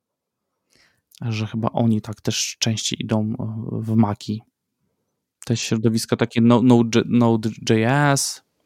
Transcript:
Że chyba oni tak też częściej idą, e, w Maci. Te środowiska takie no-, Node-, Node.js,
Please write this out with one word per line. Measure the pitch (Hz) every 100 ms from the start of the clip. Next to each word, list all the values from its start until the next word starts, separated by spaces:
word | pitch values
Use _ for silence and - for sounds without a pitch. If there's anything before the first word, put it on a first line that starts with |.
| _ _ _ _ _ _ _ _ _ _ _ _
Że | 120 110 110
chyba | 117 110
oni | - 117 110
tak | - 104
też | - - - -
częściej | 117 110 - -
idą, | 107 110 107 113
e, | 113 110 - 110
w | 110 110
Maci. | 104 104 - 107 - _ _ _ _ _ _ _ _ _ -
Te | 117
środowiska | - 113 113 110 - 120
takie | 120 -
no-, | 117 120
Node-, | 123 120 117 110 -
Node.js, | 120 117 113 110 - - 113 113 139 147 139 - - _ _